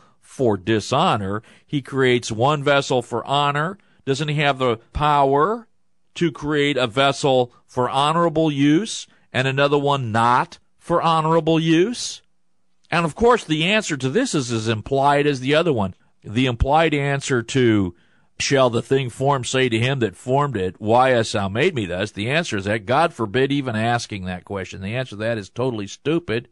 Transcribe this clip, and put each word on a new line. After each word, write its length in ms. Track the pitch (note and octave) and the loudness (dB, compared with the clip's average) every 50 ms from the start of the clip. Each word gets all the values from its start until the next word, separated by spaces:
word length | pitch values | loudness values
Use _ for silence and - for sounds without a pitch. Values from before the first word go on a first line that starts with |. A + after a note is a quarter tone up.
| _ _ _ _ | _ _ _ _
for 360 | _ _ - - C3+ A#2 G#2 F#2 | _ _ -6 0 0 0 0 0
dishonor. 840 | F2+ A2 A2+ G#2+ - - C3 C#3+ F3 F#3 C#3 A2 G2 F#2+ G2+ G#2+ - - - _ _ | 0 0 0 0 0 0 0 0 2 0 0 -2 -4 -6 -6 -8 -10 -14 -20 _ _
He 160 | _ - C#3+ | _ -6 -6
creates 500 | B2 - C#3+ C3 C3+ B2+ B2 B2 A#2+ - | -6 -4 -2 2 4 4 4 2 0 -4
one 320 | A#2 G#2+ A#2+ C#3+ D#3 D3+ C3+ | -2 0 0 0 0 0 0
vessel 380 | D3 C#3+ C#3 C3+ - C#3 B2 | 2 2 2 2 0 0 -2
for 240 | A#2 - B2 A2+ - | -2 -2 -6 -6 -4
honor. 520 | - C#3 C#3+ D3 C#3+ C#3+ D3 D3+ F3+ G3+ - _ _ _ _ _ | -2 -2 0 0 0 0 -2 -4 -4 -8 -12 _ _ _ _ _
Doesn't 220 | C3+ C#3 B2 D#3 D3+ | -4 -4 -2 -2 -4
he 80 | D3 | -2
have 240 | D3+ D3+ C#3+ C#3 C3 | 0 0 0 0 2
the 180 | C3 B2 A2+ A2 - _ - | 0 0 0 -2 -6 _ -6
power 720 | - D3 D3+ D3 C#3+ C#3 C3+ C#3 C#3+ D#3 G3 A3+ A#3+ A3+ _ _ _ _ _ _ _ _ _ _ | -2 0 2 2 4 4 4 4 2 2 2 0 -4 -8 _ _ _ _ _ _ _ _ _ _
to 160 | - E3+ E3 | -2 -2 -2
create 460 | - - D3 D3 D#3 D3 C#3+ C#3+ D3 A#2+ | -2 -4 -6 -2 0 0 0 0 0 0
a 100 | B2+ A#2 | -2 -2
vessel 640 | G2 C3+ C#3 C#3 C3+ - - C#3+ C3 B2+ B2 A#2+ - _ _ | 0 2 2 2 2 0 0 2 2 2 2 0 -4 _ _
for 240 | _ - B2+ B2 A#2 | _ -2 -2 -2 0
honorable 640 | - C3+ C#3+ D3+ D#3+ E3+ F3 E3+ D3+ D#3+ D#3+ D#3+ | 0 0 0 2 2 2 0 0 2 0 0 0
use 560 | D3 C3+ C#3 D3 D3+ F3 A3 A3 - - - - _ _ _ _ - | 2 2 2 4 4 2 0 -2 -8 -12 -12 -16 _ _ _ _ -4
and 140 | B2 C3 C3+ | -2 -2 -2
another 300 | C3 C#3 C#3+ C#3+ D3 D3 | 0 0 2 2 2 2
one 340 | C#3 C#3+ C#3+ C#3 B2+ A2+ | 2 0 0 0 -2 -2
not 480 | G#2 A2+ A#2 A#2+ B2 C3 E3 - - - _ _ _ _ | 0 2 2 4 4 2 0 -2 -6 -16 _ _ _ _
for 240 | _ - E3+ E3+ | _ -2 0 0
honorable 580 | - E3 E3 D#3+ D#3 D#3+ E3 E3 D#3+ D#3+ E3 D#3+ | 2 2 2 2 2 2 2 2 2 2 2 2
use? 640 | D#3+ E3 D#3+ D#3+ F3+ A#3 B3 - - - - - - _ _ _ _ _ _ _ _ _ _ _ _ _ | 2 4 4 4 4 2 0 -6 -8 -10 -10 -12 -18 _ _ _ _ _ _ _ _ _ _ _ _ _
And 160 | - E3+ E3+ | -2 -2 -2
of 100 | D#3 C#3 | -2 -2
course, 280 | - A3+ A#3+ B3 G3+ - | 2 4 4 4 4 2
the 220 | - D#3+ D3+ D#3+ | -2 -2 0 0
answer 320 | F3+ G#3+ A3 - - D#3+ C3 | 0 0 0 0 -2 -4 -4
to 120 | B2+ C3 | -2 -2
this 240 | C#3 G#3+ C4+ - - | 0 0 0 0 -2
is 180 | D#3 B2+ A#2+ | -2 -2 -2
as 180 | A#2+ A2+ G#2+ A2+ | -4 -2 -2 -2
implied 580 | A2+ A2 - - C3+ C3+ C3+ C#3+ C#3+ C#3+ C#3+ D3 | -2 -2 -2 -2 -2 2 2 4 4 4 2 0
as 140 | C#3+ B2 | 0 -2
the 120 | B2+ C3 D3 | -2 0 2
other 200 | D#3 F3 F3 C#3 | 2 2 2 0
one. 200 | A2 G2 F#2 F2 - _ _ _ _ - | 0 -2 -4 -6 -10 _ _ _ _ -16
The 220 | - G#2 A#2+ C3 | -6 -2 0 0
implied 480 | C3 A#2+ - - C3+ C#3+ D#3+ E3+ D#3+ D3 | 0 0 0 0 2 2 2 2 2 0
answer 500 | C#3+ C#3 C#3+ C#3 C#3 - - C3+ A#2+ A2 | 0 0 -2 -2 -4 -2 -2 -2 -2 -2
to, 520 | - - C3+ B2+ A#2 A2 G#2 F#2+ F2+ - _ _ _ _ _ _ _ _ - | 0 0 2 4 4 4 4 2 0 -4 _ _ _ _ _ _ _ _ -8
"Shall 300 | - - C#3+ C3+ C3 B2+ | -4 0 2 4 4 4
the 120 | A2+ A2+ | 2 0
thing 280 | - - C3+ C3+ C3+ A#2+ | -2 0 0 0 0 -4
formed 360 | - - C3 C#3 C#3+ C3 A#2 | -6 -2 0 0 0 0 -2
say 220 | - - C3 C3 B2 | -2 -2 0 0 0
to 120 | A2+ A2 | 0 0
him 200 | A#2 B2+ C#3 C3+ | 0 0 0 0
that 160 | A#2 G2+ F2 | -2 -4 -4
formed 400 | - - B2+ B2+ C#3+ D3 C#3+ A#2+ | -8 -4 -2 0 0 0 0 -2
it, 200 | G2+ F#2 F#2+ F2+ - | -4 -4 -4 -6 -6
'Why 300 | A2 G#2 A#2 B2 B2+ C3 | -2 2 4 4 4 4
hast 240 | B2 A#2 A2+ - - | 4 2 2 0 -2
thou 160 | G#2+ G2 F#2+ | -4 -4 -4
made 260 | G2 A#2 D3 F#3+ E3+ | -2 0 0 0 0
me 100 | B2 G2+ | -2 -4
thus?'" 260 | E2+ F2 F2+ G#2+ G2+ | -4 -4 -6 -6 -6
The 180 | - - G#2+ A#2+ | -6 -8 -6 -4
answer 280 | C#3+ E3 F3 - A2 G2+ | -2 -4 -4 -4 -6 -4
is 60 | F#2 | -2
that 200 | G2+ G#2+ A#2 G2 | -2 -4 -4 -2
God 280 | G2 B2 D3 E3 E3+ - | 0 0 2 2 0 0
forbid 380 | - A2+ G2+ F#2+ B2+ C3+ C#3 | -4 -6 -2 0 0 0 0
even 240 | C#3 C#3+ C3 B2+ A2 | 0 -2 -4 -4 -4
asking 500 | G#2+ A2+ A#2 A#2+ A#2+ - - A2 G2+ F#2 | -2 -2 0 -2 -2 -4 -6 -10 -8 -8
that 200 | F#2 F#2 F2+ - | -8 -8 -8 -10
question. 360 | - G2 F#2+ F#2 - - F#2+ | -10 -8 -8 -8 -10 -10 -10
The 140 | F#2+ G2 A2+ | -8 -6 -6
answer 160 | B2+ C3 - | -6 -8 -8
to 40 | G#2 G2+ | -8 -6
that 200 | A2 A#2 A#2 A2 | -4 -4 -4 -4
is 120 | F#2+ - | -6 -10
totally 380 | - - B2 C3 A#2+ G#2+ G2+ F#2+ | -8 -4 -4 -4 -4 -4 -8 -10
stupid, 600 | - - _ C#3+ E3 E3+ E3+ - A2+ A#2+ A#2+ - | -12 -6 _ -2 -2 -2 -2 -2 -4 -6 -6 -8